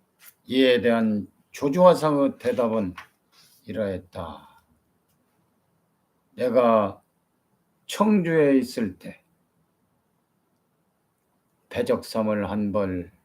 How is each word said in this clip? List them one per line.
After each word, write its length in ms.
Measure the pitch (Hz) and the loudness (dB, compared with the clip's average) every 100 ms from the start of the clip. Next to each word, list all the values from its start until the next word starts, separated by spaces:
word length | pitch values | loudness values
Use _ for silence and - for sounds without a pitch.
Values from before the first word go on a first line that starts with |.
| _ _ - _ | _ _ -20 _
이에 360 | - 131 131 123 | -4 2 4 4
대한 460 | 120 113 110 104 95 _ _ | 2 0 0 -2 -6 _ _
조조화상의 880 | - 143 143 180 151 156 147 135 - | -6 -4 4 6 6 2 0 0 -2
대답은 560 | 120 123 117 110 98 87 - _ _ _ _ _ - | -4 -2 0 -2 -4 -8 -18 _ _ _ _ _ -12
이러했다. 840 | 95 101 92 95 101 82 71 - _ _ _ _ _ _ _ _ _ _ _ _ _ _ _ _ _ _ | -6 -6 -6 -10 -14 -14 -16 -20 _ _ _ _ _ _ _ _ _ _ _ _ _ _ _ _ _ _
내가 680 | - 123 117 120 110 101 - _ _ _ _ _ _ _ _ - | -6 0 2 4 4 2 -6 _ _ _ _ _ _ _ _ -12
청주에 720 | - 214 208 165 160 143 135 | -2 2 2 2 2 4 2
있을 400 | 120 - 107 90 | 0 -4 -6 -8
때 240 | 110 - _ _ _ _ _ _ _ _ _ _ _ _ _ _ _ _ _ _ _ _ _ _ _ _ _ | -16 -20 _ _ _ _ _ _ _ _ _ _ _ _ _ _ _ _ _ _ _ _ _ _ _ _ _
배적삼을 800 | - 120 117 - 113 107 104 98 | -6 -2 -4 -4 -4 -2 -2 -4
한 220 | 104 104 | -4 -2
벌 400 | 104 95 90 87 _ | -2 -4 -4 -10 _